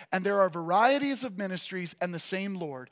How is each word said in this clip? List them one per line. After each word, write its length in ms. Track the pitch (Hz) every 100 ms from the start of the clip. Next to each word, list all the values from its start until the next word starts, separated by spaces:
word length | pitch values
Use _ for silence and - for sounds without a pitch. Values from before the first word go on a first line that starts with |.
| -
And 160 | 190 190
there 140 | 202
are 80 | 185
varieties 720 | 170 165 185 240 277 277 254
of 160 | 254 185
ministries 560 | 196 185 - 190 175 -
and 120 | 180
the 60 | 170
same 380 | - 190 196 190
Lord. 340 | 160 131 127